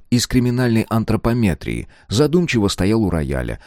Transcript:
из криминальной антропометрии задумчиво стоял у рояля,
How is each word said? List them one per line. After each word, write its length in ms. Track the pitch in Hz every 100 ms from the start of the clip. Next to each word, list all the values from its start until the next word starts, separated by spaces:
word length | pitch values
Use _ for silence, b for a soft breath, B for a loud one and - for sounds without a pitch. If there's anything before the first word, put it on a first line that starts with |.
| -
из 160 | 123 -
криминальной 640 | 127 123 120 123 113 104
антропометрии 1000 | 113 110 107 117 120 110 76 - 57 - b b
задумчиво 580 | 101 151 170 170 123 101
стоял 360 | - 92 113
у 80 | 101
рояля, 480 | 85 69 67 60 57